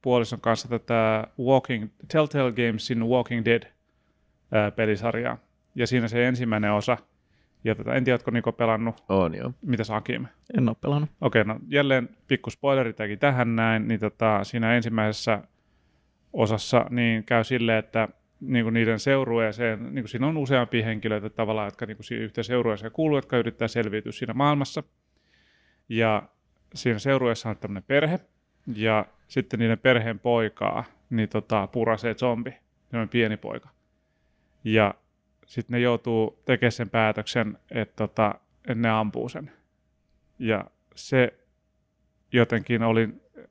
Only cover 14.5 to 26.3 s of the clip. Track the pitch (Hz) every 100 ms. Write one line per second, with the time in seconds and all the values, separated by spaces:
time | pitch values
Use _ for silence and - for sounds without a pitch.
14.5 | 120 113 120 113 113 107 107 - 104 -
15.5 | _ _ _ _ _ _ _ _ 190 110
16.5 | 107 - 123 - 120 117 113 107 120 110
17.5 | 127 113 110 107 113 107 - _ _ -
18.5 | 127 113 117 113 110 - 135 127 117 113
19.5 | 104 120 110 120 139 107 123 135 160 135
20.5 | 135 120 120 110 107 110 107 104 - 107
21.5 | 110 101 - 110 107 110 117 113 117 113
22.5 | 123 113 104 110 - 160 143 - 123 113
23.5 | - 110 120 107 107 117 113 120 113 143
24.5 | 143 135 - - _ _ _ _ _ _
25.5 | _ _ _ _ 113 113 107 -